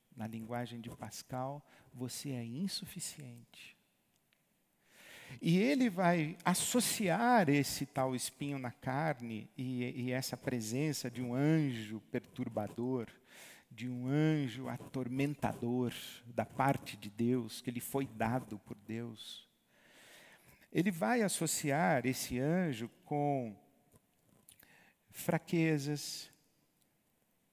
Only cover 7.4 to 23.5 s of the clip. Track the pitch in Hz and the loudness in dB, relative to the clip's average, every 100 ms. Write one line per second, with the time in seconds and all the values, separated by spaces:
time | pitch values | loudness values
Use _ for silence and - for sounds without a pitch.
7.4 | 165 143 139 - 139 - 131 127 - - | 8 6 4 -2 -4 0 0 0 -4 -6
8.4 | 143 139 123 - - 131 160 135 120 110 | -4 -4 -6 -6 -4 0 0 -2 -4 -8
9.4 | 120 - 127 123 123 127 123 127 131 - | -8 -6 -4 -2 -2 -2 -2 -2 -2 -4
10.4 | - 123 107 123 156 139 123 113 123 123 | -2 -2 0 0 0 -2 -4 -6 -2 2
11.4 | 143 160 143 117 107 110 - 123 - - | 6 6 4 0 -6 -10 -4 -6 -4 -6
12.4 | 123 110 104 - 123 131 110 - _ - | -4 -2 -2 -2 -2 -2 -4 -12 _ -20
13.4 | - - - 113 123 123 127 143 156 156 | -20 -20 -20 -10 -8 -4 2 4 6 4
14.4 | 135 117 127 120 - 131 123 131 143 147 | 0 -4 -6 -8 -6 -4 -2 0 0 0
15.4 | 107 110 120 123 120 - - - 117 117 | -2 -2 0 0 0 -2 -10 -14 -8 -4
16.4 | 110 - 135 131 - - 104 - 117 127 | -2 2 2 2 -2 -12 -8 0 2 2
17.4 | 113 - - 117 - 139 135 110 113 127 | 0 -8 -8 -6 -4 -2 -2 -2 0 0
18.4 | 117 107 - 110 - 113 117 110 - - | -4 -10 -12 -14 -8 -8 -8 -10 -14 -16
19.4 | - _ _ _ _ - - - - - | -18 _ _ _ _ -20 -20 -20 -20 -20
20.4 | - - - - 180 165 214 240 202 - | -20 -20 -4 0 2 2 2 2 2 0
21.4 | 160 - 151 139 180 143 123 127 - 123 | -2 0 0 2 4 4 2 -2 -2 0
22.4 | 139 175 175 117 113 - - 147 147 139 | 2 2 2 -2 -6 -10 -4 0 2 0
23.4 | 117 | -2